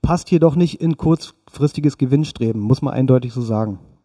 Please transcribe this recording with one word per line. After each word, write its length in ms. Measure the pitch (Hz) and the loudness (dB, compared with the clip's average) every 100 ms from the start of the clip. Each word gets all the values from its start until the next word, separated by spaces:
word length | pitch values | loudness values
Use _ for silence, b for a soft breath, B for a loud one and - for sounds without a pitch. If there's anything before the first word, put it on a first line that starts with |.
Passt 280 | - 175 - | 0 -2 0
jedoch 260 | 175 165 147 | 2 4 4
nicht 260 | 175 - | 0 0
in 160 | 165 156 | -4 0
kurzfristiges 1000 | 160 160 - _ _ - 147 - 147 - | 0 0 -2 _ _ -2 -2 0 -2 0
Gewinnstreben, 640 | 127 143 151 - 113 113 | 0 0 0 -4 -4 -2
muss 200 | 104 131 | 0 0
man 120 | 135 | 0
eindeutig 400 | - 131 131 123 | -2 2 2 0
so 80 | 120 | -8
sagen. 380 | 117 107 107 98 - _ | -4 -2 -4 -8 -16 _